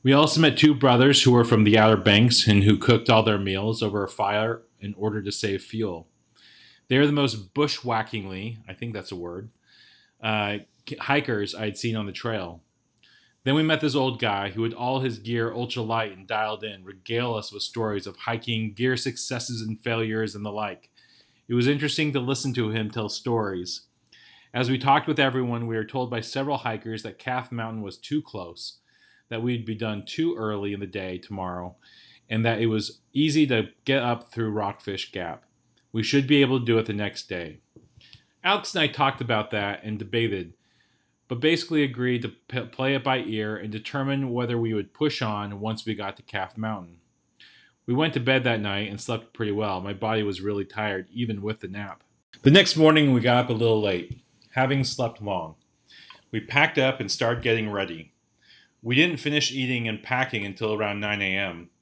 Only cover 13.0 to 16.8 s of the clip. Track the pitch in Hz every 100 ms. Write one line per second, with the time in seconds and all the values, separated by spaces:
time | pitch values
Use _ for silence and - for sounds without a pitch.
13 | _ _ _ _ 135 147 156 156 151 139
14 | 131 117 117 101 98 98 113 113 123 131
15 | 131 107 107 117 113 117 120 123 110 113
16 | 110 95 95 110 110 107 107 98